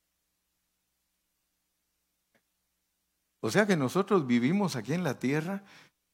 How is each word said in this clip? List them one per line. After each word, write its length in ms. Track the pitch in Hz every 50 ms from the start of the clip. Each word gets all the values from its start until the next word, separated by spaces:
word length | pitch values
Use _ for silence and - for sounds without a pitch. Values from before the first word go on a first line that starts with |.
| _ _ _ _ _ _ _ _ _ _ _ _ _ _ _ _ _ _ _ _ _ _ _ _ _ _ _ _ _ _ _ _ _ _ _ _ _ _ _ _ _ _ _ _ _ _ _ _ _ _ _ _ _ _ _ _ _ _ _ _ _ _ _ _ _ _ _ -
O 100 | - 113
sea 160 | 110 185 220
que 100 | 202 190
nosotros 480 | 156 135 120 - 180 196 - 220 185 147
vivimos 520 | 123 123 120 117 135 180 202 202 160 -
aquí 160 | 123 104 117 156
en 100 | 180 180
la 160 | 147 113 -
tierra 460 | - 127 143 156 156 180 196 202 - - - - - _ _ _ _ _